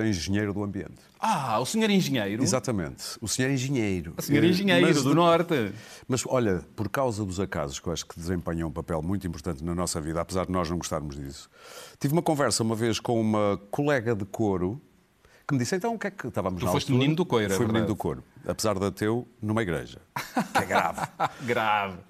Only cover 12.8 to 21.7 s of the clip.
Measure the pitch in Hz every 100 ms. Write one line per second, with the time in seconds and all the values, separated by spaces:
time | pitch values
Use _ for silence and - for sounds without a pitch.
12.8 | 117 104 - 113 110 107 104 95 - -
13.8 | 147 139 110 104 101 - 107 92 90 139
14.8 | - _ _ _ _ - - 139 123 185
15.8 | 233 226 202 - 120 110 92 90 90 90
16.8 | - 127 139 160 175 120 104 95 113 113
17.8 | 110 101 85 64 - - - 87 110 95
18.8 | 98 95 107 120 123 - 104 110 95 73
19.8 | 60 62 - - - 254 - - - -
20.8 | - - - - 151 - 123 117 110